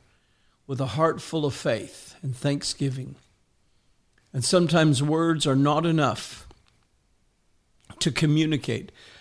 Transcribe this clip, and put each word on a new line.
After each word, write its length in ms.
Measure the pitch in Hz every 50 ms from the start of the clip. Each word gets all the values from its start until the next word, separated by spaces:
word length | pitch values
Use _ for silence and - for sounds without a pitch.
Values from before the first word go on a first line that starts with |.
| _ _ _ _ _ _ _ _ _ _ _ _ _ -
with 120 | 135 123
a 60 | 135
heart 340 | 120 95 151 160 165 143 180
full 240 | - - - 160 147
of 100 | 139 -
faith 600 | - - 151 117 104 92 - - - - - - -
and 140 | - 139 120
thanksgiving. 800 | - - 143 143 143 - - - - 147 135 127 135 127 135 135 - _ _ _ _ _ _ _ _ _ _ _ _ _ _ _ _ _ _ _ _ _ _
And 120 | - 135 120
sometimes 580 | - - 180 175 156 165 170 156 156 143 123
words 440 | 143 151 156 160 165 165 165 151 -
are 100 | 151 131
not 300 | 135 139 147 147 151 165
enough 600 | 170 165 160 147 123 107 - - - - - - - - _ _ _ _ _ _ _ _ _ _ _ _ _ _ _ _ _ _ _ _ _ _ _ _ _ _ - - -
to 120 | - 165
communicate 800 | 127 - 165 151 147 156 160 156 156 127 - - 113 - - - - - - - - -